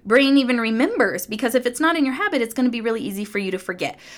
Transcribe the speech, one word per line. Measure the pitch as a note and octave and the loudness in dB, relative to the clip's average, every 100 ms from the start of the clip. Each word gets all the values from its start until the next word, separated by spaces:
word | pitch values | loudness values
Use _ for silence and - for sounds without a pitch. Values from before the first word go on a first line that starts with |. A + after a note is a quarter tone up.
| G3 | 2
brain | B3 C4+ C#4 | 4 6 4
even | B3 A#3+ | 4 0
remembers, | A3+ A3+ E4+ A4+ G3 E3+ - | 0 0 0 2 0 0 -6
because | G#3+ A#3+ B3+ | -4 0 0
if | B3 | 0
it's | B3 | 0
not | D#4+ E4 | 0 2
in | |
your | C4+ C4 | 0 0
habit, | G#4 C#4+ | -2 0
it's | A3+ | -2
gonna | C4 B3 | 0 0
be | A#3 | 0
really | A3+ A3+ | -4 -4
easy | G#3 G3 | -4 -6
for | G#3 G#3 | -6 -4
you | F#3+ | -4
to | F#3 | -6
forget. | - F3+ D3 - - | -6 -6 -6 -8 -18